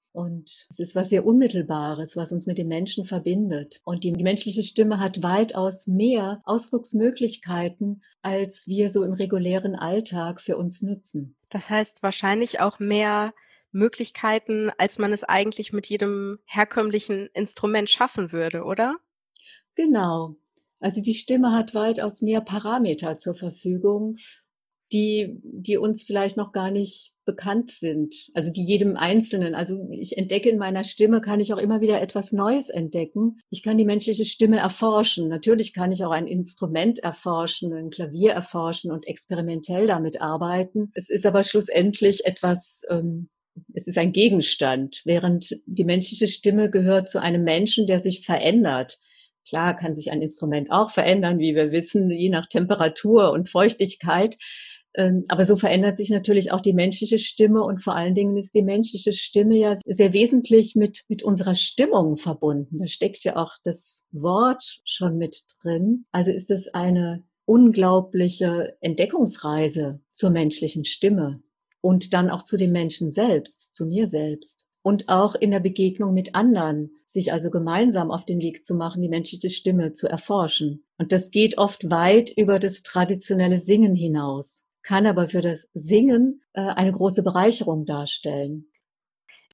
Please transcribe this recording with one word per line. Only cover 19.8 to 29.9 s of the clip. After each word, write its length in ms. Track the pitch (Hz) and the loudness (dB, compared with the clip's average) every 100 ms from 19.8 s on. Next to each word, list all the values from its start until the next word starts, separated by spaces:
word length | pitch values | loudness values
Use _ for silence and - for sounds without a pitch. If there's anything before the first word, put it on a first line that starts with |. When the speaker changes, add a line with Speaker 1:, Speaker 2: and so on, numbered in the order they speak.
| 320 233 180 165 165 151 _ _ _ _ | 2 2 2 -2 -6 -12 _ _ _ _
Speaker 1:
Also 220 | 190 208 | -4 -2
die 140 | 214 220 | -2 -2
Stimme 360 | - 254 247 | 0 2 2
hat 220 | 226 226 | 2 0
weitaus 480 | 208 220 226 208 208 | -2 -2 -2 -4 -4
mehr 200 | 214 220 | -2 -2
Parameter 760 | 220 208 208 247 214 151 165 156 | -2 -6 -4 -2 0 -2 -6 -8
zur 180 | 185 175 | -8 -8
Verfügung, 840 | 175 - 185 180 202 208 220 220 - - _ _ _ _ - | -10 -8 -6 0 0 0 -4 -8 -16 -20 _ _ _ _ -6
die, 460 | 214 214 214 196 - | -2 0 -2 -4 -8
die 340 | - - 185 208 | -16 -12 -4 -2
uns 260 | 214 220 - | 0 -4 -4
vielleicht 320 | 202 196 202 | -2 -2 -4
noch 160 | 202 | -6
gar 180 | 196 190 | -4 -4
nicht 420 | 202 196 - - _ - | -2 -4 -8 -18 _ -8
bekannt 460 | 190 196 214 240 | -6 -4 -4 -4
sind, 580 | - 165 156 151 - - | -6 -6 -4 -4 -8 -10
also 180 | 170 160 | -6 -4
die 100 | 170 | -4
jedem 320 | 175 208 202 - | 0 2 2 0
Einzelnen. 580 | 170 220 220 196 170 | 2 2 2 -2 -2
Also 360 | 165 175 190 185 | -4 -6 -8 -10